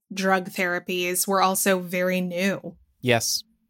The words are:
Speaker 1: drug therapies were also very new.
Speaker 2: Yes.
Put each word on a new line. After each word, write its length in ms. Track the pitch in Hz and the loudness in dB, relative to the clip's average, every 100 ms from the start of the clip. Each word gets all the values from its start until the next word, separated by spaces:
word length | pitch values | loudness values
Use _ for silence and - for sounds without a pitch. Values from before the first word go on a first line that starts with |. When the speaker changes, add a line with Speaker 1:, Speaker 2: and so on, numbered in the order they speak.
| - | -12
Speaker 1:
drug 360 | 190 190 190 185 | -4 2 2 0
therapies 760 | - 180 175 175 180 180 180 - | -4 -2 -2 -4 -4 -2 -2 0
were 140 | 196 | 2
also 380 | 185 190 202 185 | 2 2 2 0
very 420 | 180 180 180 185 | 0 -2 0 0
new. 540 | 180 175 196 180 - - _ _ | -2 -2 -2 -2 -8 -16 _ _
Speaker 2:
Yes. 420 | 123 117 - - - _ | 2 2 2 -4 -6 _